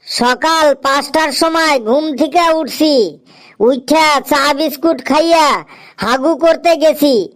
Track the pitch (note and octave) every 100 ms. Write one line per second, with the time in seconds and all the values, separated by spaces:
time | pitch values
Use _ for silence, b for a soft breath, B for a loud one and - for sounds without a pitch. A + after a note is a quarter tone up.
0 | - - A#3+ B3 D#4 E4 D#4 C#4 C4+ C#4
1 | C#4+ C#4+ D#4 C4+ E4 E4 D#4+ C#4+ G#3+ B3+
2 | D#4 C4+ D4 D#4 E4+ D#4+ D4+ - D#4 C#4+
3 | G3+ D3 _ b b b A3 C4 B3 D4+
4 | D#4 C#4+ C4 D4 C#4 C#4+ D#4 C#4+ E4 E4
5 | - C#4 E4 E4 D4+ A3 D#3 B B B
6 | G3 B3+ C4+ D#4+ E4 D#4+ E4+ E4 D4+ D4+
7 | D4 B3+ F3+